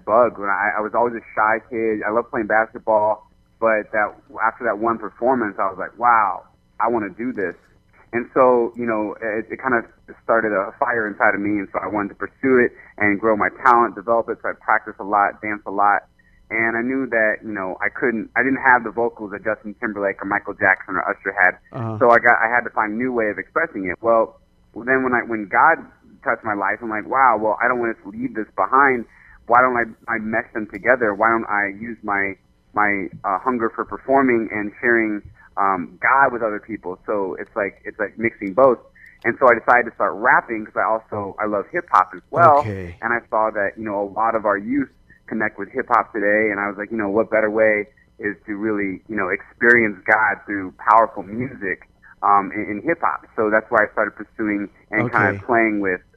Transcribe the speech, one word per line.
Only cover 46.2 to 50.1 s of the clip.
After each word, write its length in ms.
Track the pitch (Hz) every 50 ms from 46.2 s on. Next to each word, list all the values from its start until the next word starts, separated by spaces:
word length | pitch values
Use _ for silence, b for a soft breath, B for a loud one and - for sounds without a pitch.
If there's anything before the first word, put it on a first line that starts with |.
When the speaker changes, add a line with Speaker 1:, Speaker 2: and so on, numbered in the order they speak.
| 98 104 104 107 110 107
Speaker 1:
And 80 | 101 101
I 80 | 101 101
was 80 | 98
like, 140 | 98 104 -
you 40 | 117 113
know, 100 | 104 98
what 220 | 98 113 110 -
better 200 | 110 110 107 107
way 380 | 104 110 110 110 107 104 101 b b b b b _ -
is 180 | 110 104 95 - _
to 100 | 110 104
really, 440 | 98 107 110 107 104 101 95 92 - - -
you 80 | 107
know, 120 | 101 95 90
experience 680 | 98 - - - - _ 120 120 120 117 110 104 98 90 -
God 300 | 110